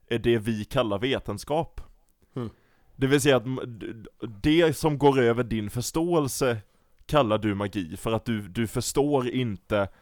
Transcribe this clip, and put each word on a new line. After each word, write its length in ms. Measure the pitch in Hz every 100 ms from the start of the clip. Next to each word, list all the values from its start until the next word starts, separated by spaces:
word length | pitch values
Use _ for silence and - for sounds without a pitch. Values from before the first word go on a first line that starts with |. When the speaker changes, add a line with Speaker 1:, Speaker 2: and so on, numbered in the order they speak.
| -
Speaker 1:
är 100 | 117
det 200 | 120 117
vi 260 | 104 107
kallar 340 | 107 135 113 98
vetenskap. 840 | 131 113 - 101 - 151 - - - _ _ _ _ 135
Speaker 2:
Mm. 140 | 113 - _ _ _ -
Speaker 1:
Det 100 | 131
vill 140 | 143
säga 160 | 147 131
att 80 |
m-, 160 | 120 131 123
d-, 200 | 107 -
d-, 360 | 113 101 - 123 101 151 160 165
det 100 | 139
som 220 | 160 143
går 220 | 139 135
över 240 | 120 120
din 260 | 113 110 104
förståelse 880 | 123 113 165 175 170 135 - 131 113 - _ _ _ -
kallar 320 | 151 117 107
du 160 | 107
magi, 420 | 98 104 104 82 92
för 160 | 113
att 120 | 110
du, 180 | - 110 101
du 180 | 90 113
förstår 640 | 127 - 147 143 139 123
inte 600 | 127 120 98 - 104 95 -